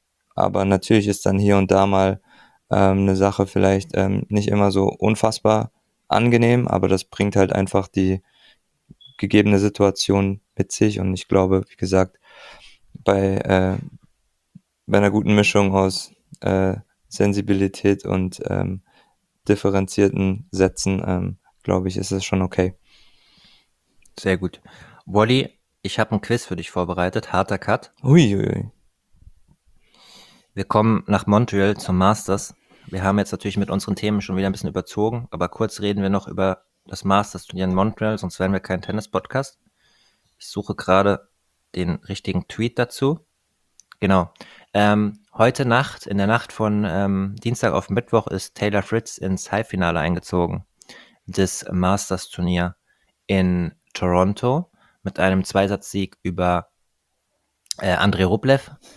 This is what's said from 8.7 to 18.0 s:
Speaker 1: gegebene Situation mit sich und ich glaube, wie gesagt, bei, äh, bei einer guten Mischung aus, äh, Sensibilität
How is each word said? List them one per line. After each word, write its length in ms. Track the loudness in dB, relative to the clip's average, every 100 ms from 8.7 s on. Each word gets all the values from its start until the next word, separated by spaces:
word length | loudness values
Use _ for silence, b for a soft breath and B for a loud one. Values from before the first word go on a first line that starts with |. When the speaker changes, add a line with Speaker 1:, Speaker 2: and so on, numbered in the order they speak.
| _ _ -20 _ -8
Speaker 1:
gegebene 400 | 2 4 4 4
Situation 840 | 2 2 0 2 0 2 0 -4 _ -6
mit 160 | -6
sich 280 | 0 0 0
und 140 | -4 -4
ich 120 | 0
glaube, 360 | 2 4 2 -2
wie 60 | -6
gesagt, 440 | 0 2 0 _ B B B B B B _
bei, 440 | -6 0 2 2 0
äh, 400 | 0 2 2 -2 -8 -18 _ _ _ _ _ -20 _ _ -2
bei 140 | 2
einer 100 | 2
guten 240 | 2 2
Mischung 400 | 4 4 2 2
aus, 380 | 2 0 -2 -10 _ _ -8
äh, 340 | -2 0 0 -4 -10 _ _
Sensibilität 1000 | -2 0 0 0 0 0 0 0 0